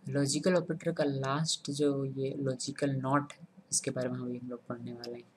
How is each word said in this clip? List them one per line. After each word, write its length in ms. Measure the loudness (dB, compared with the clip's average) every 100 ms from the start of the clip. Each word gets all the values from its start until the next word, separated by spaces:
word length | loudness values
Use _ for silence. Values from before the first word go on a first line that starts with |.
| -2
logical 460 | 0 2 2 4
ऑपरेटर 380 | 4 2 -2 -2
का 120 | 2
last 640 | 2 2 0 2 2 0 -2
जो 340 | 2 2 2
ये 300 | 0 0 -2 0
logical 520 | -2 -2 -4 -2 0
not 420 | 0 2 2 2
है, 140 | -10 -18 -20 -2
इसके 200 | 0 0
बारे 180 | 0 -2
में 100 | -2
अभी 200 | -4 -6
हम 120 | -6
लोग 160 | -10 _
पढ़ने 260 | -8 -6
वाले 240 | -8 -8 -10
हैं। 80 | -12